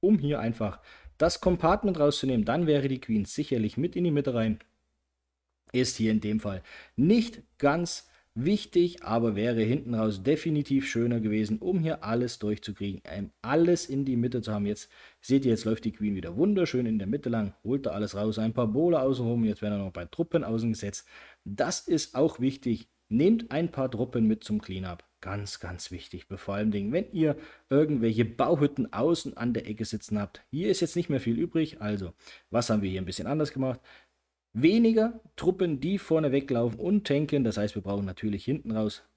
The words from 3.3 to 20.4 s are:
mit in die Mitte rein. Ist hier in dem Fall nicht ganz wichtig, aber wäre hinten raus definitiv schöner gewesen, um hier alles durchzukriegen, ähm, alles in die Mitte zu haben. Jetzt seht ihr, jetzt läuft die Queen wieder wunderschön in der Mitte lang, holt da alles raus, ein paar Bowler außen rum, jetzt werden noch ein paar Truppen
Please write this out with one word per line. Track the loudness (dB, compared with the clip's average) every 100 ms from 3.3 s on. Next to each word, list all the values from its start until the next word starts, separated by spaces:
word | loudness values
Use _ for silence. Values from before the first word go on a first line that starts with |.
| -4 -2 0 0 0
mit | -2 0
in |
die | 0
Mitte | 2 0
rein. | 0 0 -2 -6 _ _ _ _ _ _ _ _ _ _
Ist | 0 0 0
hier | 2
in | 2
dem | 0 -2
Fall | -4 -8 -12 -20 -14 0
nicht | 4 4 2 -8 -20 _
ganz | 2 2 -2 -6 -12 _ _
wichtig, | -4 0 0 0 0 0 -2
aber | -4 0 0 0
wäre | 0 0
hinten | 0 0 -2
raus | -2 -2 -2
definitiv | -2 0 0 -2 0 -2 0
schöner | -2 0 0
gewesen, | 0 -2 -2 -2
um | -2 0
hier | 0 -4
alles | -4 -2 -4 -4
durchzukriegen, | -6 -6 -8 -8 -8 -8
ähm, | -10 -10 -10 _
alles | -2 0 2 0 -2
in | -4
die | -2 0
Mitte | 0 -2
zu | -4
haben. | -4 -2
Jetzt | -4 -10 -20 -20 _
seht | 0 2 4
ihr, |
jetzt | 0 0
läuft | -2 -2
die |
Queen | -4 -4 -4
wieder | -6 -2
wunderschön | 0 2 0 0 0
in | -2
der | -2
Mitte | -4 -2
lang, | -2 -4 -8
holt | -4 -4 -4
da |
alles | -4 -6 -2
raus, | -4 -2
ein | -4
paar | -2 -2
Bowler | 2 2 2
außen | 2 0
rum, | -2 0
jetzt | 0 -2
werden | -4 -4
noch | -6
ein |
paar | -8 -12
Truppen | -6 -2 -2